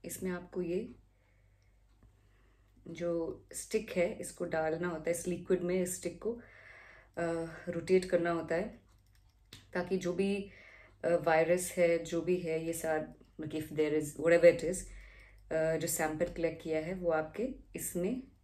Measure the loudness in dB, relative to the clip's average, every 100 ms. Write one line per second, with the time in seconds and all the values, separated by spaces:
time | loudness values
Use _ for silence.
0 | -12 -8 -6 -6 -6 -6 -2 -2 -4 -12
1 | _ _ _ _ _ _ _ _ _ _
2 | -20 _ _ _ _ _ _ -20 -16 -6
3 | -4 -2 -4 -8 -12 -14 -2 -2 -2 0
4 | 0 -2 -10 -8 -4 -2 0 0 -2 -4
5 | -2 -2 -2 -6 0 0 2 0 -2 -4
6 | -6 -6 -6 -6 -12 -20 -20 -20 -20 -20
7 | -14 -4 -2 -2 -6 -8 -6 -6 4 4
8 | 6 2 2 0 0 -2 -2 -8 _ -20
9 | _ -20 _ _ _ -20 -8 -6 -2 -2
10 | 0 0 0 0 -4 -14 -20 -20 -20 -4
11 | 2 2 6 4 6 4 2 2 4 4
12 | 2 -2 0 0 0 -2 -2 -4 0 0
13 | -2 -12 -20 -10 -6 -6 -4 0 2 2
14 | -2 0 6 10 10 8 -2 -4 -8 -16
15 | -20 -20 -20 -20 -6 0 0 0 -2 -2
16 | -2 0 -2 0 -4 -2 -4 -2 -2 -4
17 | 0 0 0 -4 -6 -6 -12 -10 -6 -2
18 | -2 -2 -6 _